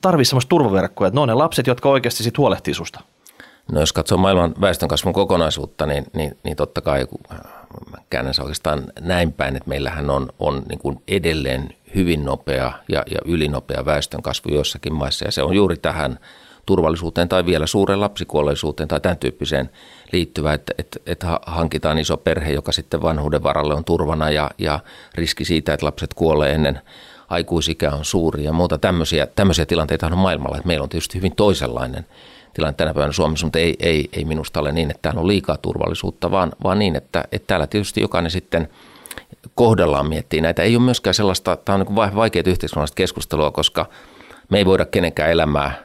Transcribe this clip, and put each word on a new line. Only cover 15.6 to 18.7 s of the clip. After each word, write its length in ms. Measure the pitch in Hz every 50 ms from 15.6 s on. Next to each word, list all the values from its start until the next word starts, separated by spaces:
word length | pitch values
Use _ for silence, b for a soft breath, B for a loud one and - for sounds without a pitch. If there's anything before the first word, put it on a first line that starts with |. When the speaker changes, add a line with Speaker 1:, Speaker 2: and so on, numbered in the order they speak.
| 101 90 85
Speaker 2:
tähän 420 | - - 78 76 80 73 67 62 - B B B B B B B B B
turvallisuuteen 640 | B 95 90 80 80 82 82 87 82 - 85 87 87
tai 160 | 95 92 85
vielä 220 | 87 87 78 78
suureen 340 | 78 - 101 98 98 98 98
lapsikuolleisuuteen 880 | 104 101 101 - - - - 76 73 73 71 69 - 76